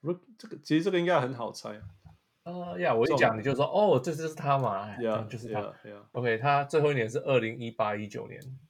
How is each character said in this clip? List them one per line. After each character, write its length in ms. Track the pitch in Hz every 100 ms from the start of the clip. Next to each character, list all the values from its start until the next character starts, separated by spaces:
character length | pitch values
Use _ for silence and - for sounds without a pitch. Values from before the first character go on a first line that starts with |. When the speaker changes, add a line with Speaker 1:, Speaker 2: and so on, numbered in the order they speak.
Speaker 1:
Rook-， 200 | 143 180 _ 226
这 100 | 226
个， 80 | -
其 140 | - 156
实 40 |
这 80 | 185
个 80 | 180
应 60 |
该 160 | 170 170
很 140 | 127
好 180 | 127 110
猜 240 | 101 110 107
啊。 60 | 104 - - - _ _
Speaker 2:
呃， 360 | - 180 175 180
呀， 140 | 175
我 120 | 113 127
一 80 | 147
讲 200 | 127 110
你 40 |
就 120 | 120
说， 120 | 131 156
Speaker 1:
这 40 |
种 20 | 165
Speaker 2:
“哦， 240 | 208 135
这 120 | 131
就 120 | 156 160
是 80 |
他 220 | 156 143 139
嘛。” 240 | 127 98 104
哎， 100 | 101
Speaker 1:
Yeah， 260 | 117 107 107
Speaker 2:
就 80 | 117
是 160 | 113
他。 80 | 104
Speaker 1:
yeah，yeah。 420 | 101 - - 101 104
Speaker 2:
OK， 260 | - 120 113
他 260 | 135 143
最 160 | 139 160
后 120 | 147
一 20 |
年 120 | 139 110
是 80 | 127
二 200 | - 131
零 200 | 113 117
一 120 | 117
八 240 | 113 107
一 140 | 104 104
九 180 | - -
年。 140 | - 131 131 -